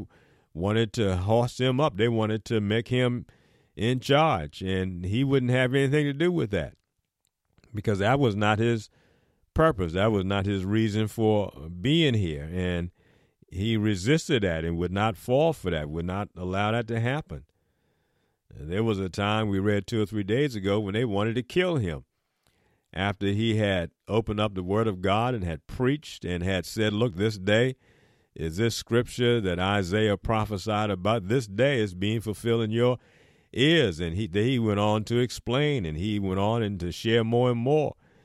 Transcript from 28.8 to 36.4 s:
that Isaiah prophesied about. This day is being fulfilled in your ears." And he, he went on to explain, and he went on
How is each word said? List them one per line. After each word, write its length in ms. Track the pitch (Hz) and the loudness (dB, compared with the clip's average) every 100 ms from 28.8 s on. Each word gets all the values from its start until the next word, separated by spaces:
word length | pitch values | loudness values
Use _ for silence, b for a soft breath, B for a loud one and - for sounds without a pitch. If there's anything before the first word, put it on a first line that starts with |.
| - 117 113 - 120 120 | 0 0 0 0 2 2
that 180 | 92 87 | 0 0
Isaiah 580 | 92 101 87 104 110 98 | 0 0 2 2 2 0
prophesied 720 | - 110 107 101 110 104 107 | 0 -2 -2 -4 -2 0 0
about. 380 | 92 101 117 90 | 0 0 0 0
This 200 | 131 110 | -2 -2
day 320 | 98 139 131 | 0 2 2
is 140 | 104 | -2
being 280 | 90 101 113 | -2 -2 -2
fulfilled 420 | 110 98 117 117 | -4 -4 0 0
in 80 | 110 | 0
your 260 | 117 123 123 b b b b b | 2 2 0 b b b b b
ears." 460 | - 147 170 113 78 | 0 2 4 2 0
And 160 | 85 90 | -4 -4
he, 140 | 104 | -2
he 280 | 98 120 127 | 0 0 2
went 200 | 110 101 | 2 2
on 240 | 104 107 107 | 2 0 0
to 140 | 120 | 0
explain, 640 | 123 - 113 127 147 139 82 | -2 -4 -4 0 0 -2 -4
and 120 | 76 | -4
he 220 | 107 104 | -2 -2
went 200 | 98 | -2
on 240 | 92 | 0